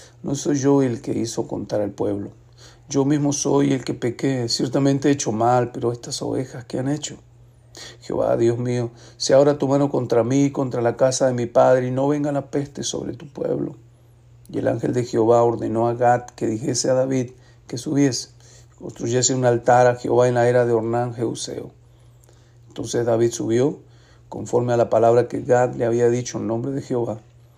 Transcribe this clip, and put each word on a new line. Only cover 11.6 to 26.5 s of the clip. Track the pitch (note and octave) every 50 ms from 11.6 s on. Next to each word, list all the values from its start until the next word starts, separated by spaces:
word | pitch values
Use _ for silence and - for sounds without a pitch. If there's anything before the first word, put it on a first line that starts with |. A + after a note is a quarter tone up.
| C3 C3 C3 C3 B2+
y | B2+
no | B2+ C3 C#3 C#3+
venga | D3 D3 C#3+ D3 C#3+
la | C#3 C3+ -
peste | - D3 C#3+ C#3+ - - -
sobre | - - - C3 - A#2+
tu | A#2 -
pueblo". | C#3+ - - - - C#3+ C#3+ C#3+ - - - - - _ _ _ _ _ _ _ _ - - - -
Y | -
el | A2+ A2+
ángel | A#2 A#2 A#2 - -
de | B2 B2 A#2
Jehová | - - A#2 A2 A2+ A#2+ A#2+
ordenó | A#2 A#2 A2+ G#2 A2+ A2+ A2 A2+ A#2
a | A#2 A#2
Gad | A#2 B2 A#2+ B2 A#2+ B2 - -
que | - A#2
dijese | A2+ A2+ A2+ B2+ C#3+ C3 - - A#2+
a | C3
David | C3 C3 C3+ C3+ C3 B2 A#2+ - - - - - _ _
que | - -
subiese, | B2 - D#3 D#3 C#3 C#3+ C3+ - - - - _ _ - - - - - - _
construyese | - - C#3+ - - - A#2 A#2+ B2+ A#2+ - C3
un | C3 B2+
altar | A#2+ A#2+ A#2 - - A#2+ B2 B2
a | B2 B2
Jehová | B2 - A#2+ A#2 A#2+ B2
en | B2 B2
la | A#2+ A#2+ A#2+
era | A#2+ B2 A#2+
de | A#2+ A#2
Ornán | A2 A2 A2+ A#2 A#2+ A#2+ B2 A2+
Jebuseo. | B2 A#2 A#2 - - - - - - - - - _ _ _ _ _ _ _ - _ _ _ - _ _ _ _ - -
Entonces | - - - A2+ A2 - A#2+ A#2+
David | A#2+ A2+ A2+ A#2 A#2
subió | - - - A2+ A2+ A#2+ B2+ D3+ F#3 - - - - _ _ _ - - _ -
conforme | - - A2 - B2 A#2+ A#2+ B2
a | A#2+
la | A#2 A2+ G#2+
palabra | - A2 A2+ A#2 A#2 A#2+ A#2
que | - - A#2
Gad | A#2+ B2+ B2 B2 B2+ B2 C3
le | B2 A#2+
había | A#2 A#2 A#2 A#2+ A#2+
dicho | A#2+ B2 B2 - -
en | A2+ G#2+
nombre | G#2